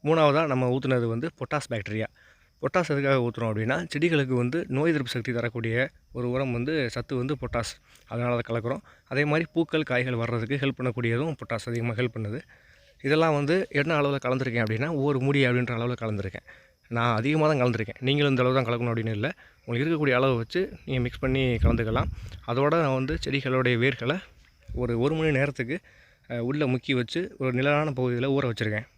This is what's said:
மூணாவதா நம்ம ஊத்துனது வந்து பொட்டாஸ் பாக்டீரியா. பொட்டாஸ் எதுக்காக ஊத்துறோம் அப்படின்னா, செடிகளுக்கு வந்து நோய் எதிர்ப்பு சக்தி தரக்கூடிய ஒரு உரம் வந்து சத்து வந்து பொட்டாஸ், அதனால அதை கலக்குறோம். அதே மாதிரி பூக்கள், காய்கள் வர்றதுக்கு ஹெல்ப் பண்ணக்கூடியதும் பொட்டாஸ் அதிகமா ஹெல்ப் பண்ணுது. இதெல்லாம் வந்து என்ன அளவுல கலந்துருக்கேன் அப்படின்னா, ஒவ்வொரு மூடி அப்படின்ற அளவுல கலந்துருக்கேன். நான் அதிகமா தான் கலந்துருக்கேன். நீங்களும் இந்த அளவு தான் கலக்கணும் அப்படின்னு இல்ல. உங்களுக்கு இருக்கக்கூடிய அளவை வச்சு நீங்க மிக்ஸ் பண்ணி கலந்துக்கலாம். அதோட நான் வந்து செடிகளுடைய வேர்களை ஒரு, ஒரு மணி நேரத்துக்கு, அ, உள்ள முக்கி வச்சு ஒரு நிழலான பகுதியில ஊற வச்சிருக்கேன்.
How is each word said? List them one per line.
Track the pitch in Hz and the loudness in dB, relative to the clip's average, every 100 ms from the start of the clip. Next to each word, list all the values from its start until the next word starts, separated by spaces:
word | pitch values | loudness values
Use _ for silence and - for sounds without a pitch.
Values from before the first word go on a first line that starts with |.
மூணாவதா | 147 160 151 143 160 | 2 6 6 6 2
நம்ம | 127 127 127 | 2 2 0
ஊத்துனது | 131 127 117 | 2 0 0
வந்து | 113 160 - | -2 -6 -8
பொட்டாஸ் | - 151 - | -4 -4 -4
பாக்டீரியா. | 110 117 107 110 _ - _ _ _ | -8 -4 -6 -6 _ -20 _ _ _
பொட்டாஸ் | 139 185 165 | -2 0 0
எதுக்காக | 143 139 135 | 0 2 2
ஊத்துறோம் | 120 113 113 | 2 -2 -4
அப்படின்னா, | 107 110 143 170 147 | -2 0 -2 -4 -2
செடிகளுக்கு | 170 160 131 | 2 2 2
வந்து | 127 123 165 - | 0 0 -2 -4
நோய் | 131 160 | 0 0
எதிர்ப்பு | 151 127 | 0 -2
சக்தி | 127 117 | -6 -4
தரக்கூடிய | 120 117 120 113 117 135 - _ | -4 -4 -4 -2 -2 -2 -6 _
ஒரு | 123 123 | -6 -4
உரம் | 123 135 | -2 -2
வந்து | 120 127 156 120 | -2 -2 -2 -2
சத்து | 123 117 131 | -4 -4 -4
வந்து | 127 147 | -2 -4
பொட்டாஸ், | 127 120 110 - _ - - | -4 -4 -4 -10 _ -20 -10
அதனால | 113 120 120 | -4 -2 -2
அதை | 117 | -2
கலக்குறோம். | 113 110 147 - - | -4 -2 -6 -10 -20
அதே | _ 135 | _ -2
மாதிரி | 147 151 170 | 2 0 0
பூக்கள், | 165 165 160 | -2 0 0
காய்கள் | 151 123 127 | 0 0 0
வர்றதுக்கு | 120 117 117 113 139 | -2 -2 -2 -2 -2
ஹெல்ப் | 139 131 | -2 -2
பண்ணக்கூடியதும் | 127 117 117 117 160 143 | -4 -2 -2 0 -2 -6
பொட்டாஸ் | 110 113 123 | -6 -6 -4
அதிகமா | 117 120 | -4 -2
ஹெல்ப் | 110 123 120 | -2 -2 -2
பண்ணுது. | 107 120 - - _ - - _ | -6 -8 -10 -20 _ -20 -20 _
இதெல்லாம் | 139 156 165 | 0 4 4
வந்து | 147 143 180 190 | 2 2 0 0
என்ன | 143 143 156 | 0 2 2
அளவுல | 143 139 | 2 0
கலந்துருக்கேன் | 127 131 127 117 | 0 0 0 0
அப்படின்னா, | 110 110 143 | 0 0 -2
ஒவ்வொரு | 156 139 135 | 0 0 2
மூடி | 131 143 127 | 2 4 4
அப்படின்ற | 123 120 117 | 2 0 -2
அளவுல | 120 123 | -4 -4
கலந்துருக்கேன். | 113 104 95 - - - - _ _ | -4 -4 -4 -8 -18 -20 -20 _ _
நான் | 117 120 110 | 0 2 2
அதிகமா | 123 156 151 | 2 2 4
தான் | 147 | 4
கலந்துருக்கேன். | 123 110 107 - | 2 2 -4 -4
நீங்களும் | 127 143 147 | 0 2 4
இந்த | 131 | 4
அளவு | 127 | 4
தான் | 131 117 | 2 2
கலக்கணும் | 120 120 | 0 0
அப்படின்னு | 117 113 | 0 -2
இல்ல. | 104 127 - - _ | -2 -4 -6 -16 _
உங்களுக்கு | - 120 147 | -6 -2 0
இருக்கக்கூடிய | 165 147 | 2 4
அளவை | 123 135 120 | 4 4 2
வச்சு | 117 175 190 - | 0 -2 -4 -6
நீங்க | - 131 | -4 -2
மிக்ஸ் | 120 - | -2 -2
பண்ணி | 131 131 131 113 | 0 2 2 4
கலந்துக்கலாம். | 117 117 110 117 156 - - - - | 4 4 2 0 -2 -6 -12 -14 -4
அதோட | 120 147 165 | 0 2 2
நான் | 147 | 2
வந்து | 131 131 160 | 0 -2 0
செடிகளுடைய | - 135 131 131 127 120 | 0 0 0 2 4 4
வேர்களை | 127 135 117 175 - - - _ - | 2 0 -2 -2 -6 -20 -20 _ -10
ஒரு, | 120 123 117 | -6 -2 0
ஒரு | 131 | 0
மணி | 160 160 | 2 0
நேரத்துக்கு, | 135 139 139 120 165 - - - _ _ | 2 0 -2 -6 -6 -10 -20 -20 _ _
அ, | 120 | -4
உள்ள | 120 147 143 | -2 0 0
முக்கி | 127 - | 0 0
வச்சு | 131 120 165 180 - | -2 0 -4 -6 -4
ஒரு | 131 | -2
நிழலான | 123 139 147 156 | 0 2 2 0
பகுதியில | 131 127 120 | -2 -2 0
ஊற | 135 139 131 | 0 0 0
வச்சிருக்கேன். | 110 107 107 120 | -2 -2 -4 -6